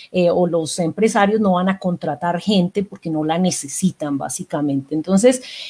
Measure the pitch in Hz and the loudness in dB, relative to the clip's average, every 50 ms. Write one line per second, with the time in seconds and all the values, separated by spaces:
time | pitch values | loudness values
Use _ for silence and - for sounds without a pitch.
0 | - - - 185 175 175 165 175 180 170 160 170 160 147 - - 175 165 156 - | -14 -4 0 2 2 4 4 4 2 2 2 0 -2 -2 -4 -2 -4 -2 -2 0
1 | 214 226 214 220 202 196 214 220 220 196 180 180 180 190 190 190 - 185 175 175 | 0 2 4 4 2 4 4 2 2 4 2 2 2 0 0 0 -2 -4 -4 -2
2 | - 165 147 143 175 175 175 175 - 196 214 190 175 180 - 208 196 196 - - | -4 -4 -4 -4 -2 -2 -2 -2 0 2 2 2 2 2 0 -4 -6 -6 -8 -10
3 | - 170 160 151 156 156 160 175 185 180 170 - - 139 - - - 185 147 - | -8 -4 -2 -2 0 0 0 2 0 0 0 -2 -6 -6 -6 0 0 0 0 -2
4 | 156 147 143 139 147 - - - 180 - - 156 147 147 139 139 135 - 156 156 | -6 -4 -4 -4 -4 -6 -8 -8 -8 -6 -4 -2 -2 0 -2 -2 -4 -4 -4 -4
5 | 156 185 196 190 220 247 262 254 - - - - - - | -2 2 2 4 6 4 4 2 -4 -12 -16 -14 -14 -16